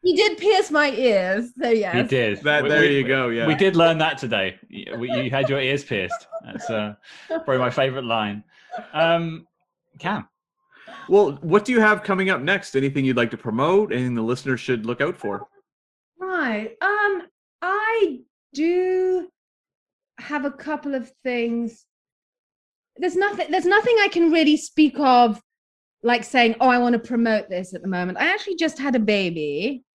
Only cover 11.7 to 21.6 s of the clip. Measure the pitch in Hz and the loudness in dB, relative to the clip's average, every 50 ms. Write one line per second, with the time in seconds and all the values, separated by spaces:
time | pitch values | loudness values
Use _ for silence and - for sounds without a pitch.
11.7 | 254 233 220 214 208 202 208 - 196 185 190 190 190 139 127 156 196 190 - - | 2 4 6 4 4 2 0 -4 -2 0 0 0 0 0 0 0 -2 -2 -2 -2
12.7 | - 135 135 139 135 147 135 131 127 120 120 110 - 110 - 123 107 113 135 160 | -2 0 0 0 0 0 0 0 2 2 0 0 -2 -8 -8 -6 -2 0 0 2
13.7 | 180 196 214 202 110 123 127 127 123 117 110 113 123 127 - 139 131 120 - - | 2 2 2 0 -2 -4 -2 -2 -2 -2 -2 -2 -4 -4 -2 -4 -4 -4 -2 -4
14.7 | 127 117 107 113 123 - 139 160 185 - - 104 101 98 104 - _ _ _ _ | -4 -4 -2 -6 -4 -2 -2 -4 -4 -6 -8 -8 -8 -8 -10 -14 _ _ _ _
15.7 | _ _ _ _ _ _ _ _ _ _ 359 381 370 349 302 247 220 208 220 220 | _ _ _ _ _ _ _ _ _ _ -10 -6 -4 -4 -4 -4 -4 -6 -6 -10
16.7 | - _ - 381 415 415 415 415 392 359 339 - _ _ _ _ _ _ - 359 | -10 _ -2 -2 0 0 0 0 -2 -2 -6 -12 _ _ _ _ _ _ -6 -4
17.7 | 381 415 427 440 453 453 415 330 277 247 - _ _ _ _ _ _ 269 302 330 | -2 -2 -2 -2 0 0 0 0 -2 -8 -16 _ _ _ _ _ _ -4 -2 0
18.7 | 349 359 370 370 370 370 370 370 370 370 339 359 _ _ _ _ _ _ _ _ | 0 0 0 0 0 0 0 0 -2 -2 -4 -8 _ _ _ _ _ _ _ _
19.7 | _ _ _ _ _ _ _ _ _ - - - 294 294 262 285 277 - - 294 | _ _ _ _ _ _ _ _ _ -20 -14 -8 -6 -4 -4 -6 -8 -8 -10 -8
20.7 | 311 294 - 285 277 262 233 - _ _ _ 254 247 240 233 233 233 233 | -8 -6 -6 -6 -6 -6 -8 -10 _ _ _ -6 -4 -2 -2 -2 -2 -4